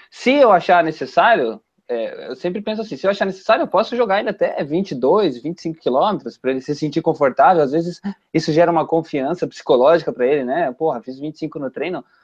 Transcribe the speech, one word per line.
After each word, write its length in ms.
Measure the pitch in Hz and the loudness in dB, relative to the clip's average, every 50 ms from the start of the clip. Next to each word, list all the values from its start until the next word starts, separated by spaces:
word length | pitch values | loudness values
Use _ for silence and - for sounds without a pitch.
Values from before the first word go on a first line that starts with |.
| - _ | -20 _
Se 220 | - - - 233 269 | -18 -4 0 2 4
eu 180 | 294 277 226 | 6 6 6
achar 320 | 196 170 - - 180 175 165 | 6 6 4 4 4 4 4
necessário, 800 | 160 156 - 139 123 - - 180 226 233 165 131 113 110 104 _ _ _ _ _ - | 2 -2 -6 -8 -2 2 4 4 4 4 4 2 0 -4 -6 _ _ _ _ _ -6
é, 400 | 120 117 113 107 - - - 98 | -6 -4 -4 -6 -8 -10 -12 -12
eu 60 | 127 | -10
sempre 260 | 127 - 175 180 214 | -8 -6 -6 -6 -6
penso 200 | 208 220 220 214 | -6 -6 -6 -8
assim: 160 | 226 214 269 254 | -8 -8 -8 -4
se 100 | - 190 | -2 -2
eu 40 | |
achar 140 | 202 202 214 | -2 0 -2
necessário, 380 | 196 190 - - - 220 294 320 | -4 -6 -4 0 0 0 2 0
eu 40 | - | 0
posso 280 | - 180 220 - 233 | 0 0 -2 0 -2
jogar 240 | 240 247 202 190 202 | -2 0 0 0 0
ele 100 | 226 254 | -2 -2
até 320 | 185 - 175 170 - - 165 | -4 -2 -2 -2 -2 -4 -6
vinte 280 | 139 147 175 196 - | -4 -4 -4 -4 -4
e 40 | 156 | -4
dois, 460 | 127 120 131 175 214 208 165 127 120 | -2 0 2 2 2 2 0 -2 -4
vinte 180 | 110 151 175 - | -8 -10 -10 -8
e 20 | |
cinco 180 | - 170 160 - | -8 -10 -10 -6
quilômetros, 580 | - 143 123 135 170 214 196 151 - 120 110 _ | -4 -2 0 0 2 0 0 -4 -6 -10 -14 _
pra 140 | - 127 | -4 -4
ele 100 | 135 131 | -4 -4
se 140 | 131 - 147 | -4 -6 -6
sentir 260 | 147 - 151 143 165 | -6 -6 -6 -4 -2
confortável. 600 | 156 165 156 - 147 131 - - 139 165 185 170 147 | -2 -2 0 0 0 0 2 4 4 4 4 4 2
Às 80 | 127 | 0
vezes, 300 | 135 165 170 175 170 - - 202 196 - _ _ - | 0 -2 -2 -4 -6 -8 -8 -10 -10 -10 _ _ -4
isso 180 | 160 156 - | -2 -2 0
gera 180 | 151 156 175 170 | 2 4 4 4
uma 160 | 170 160 151 | 4 0 0
confiança 600 | - 165 165 160 - - 143 131 139 175 - - 135 | 0 -2 -2 -2 -2 -4 -4 -4 -4 -4 -4 -6 -8
psicológica 640 | - - - - 147 120 127 143 170 170 160 - | -8 -6 -2 2 2 4 6 6 4 4 2 -2
pra 160 | 123 - 123 123 | -4 0 0 0
ele, 160 | 147 147 131 | 2 0 0
né? 280 | 120 135 165 170 135 123 - | -2 -2 -2 -2 -2 -2 -2
Porra, 240 | 160 160 139 120 | -4 -4 -4 -4
fiz 160 | 104 - 131 131 | -8 -12 -14 -12
vinte 180 | 143 156 151 | -12 -12 -10
e 40 | - | -8
cinco 180 | 160 151 - 156 | -10 -10 -8 -8
no 120 | 139 127 | -10 -8
treino, 320 | - - 139 170 185 147 - _ _ _ | -8 -6 -6 -6 -6 -8 -10 _ _ _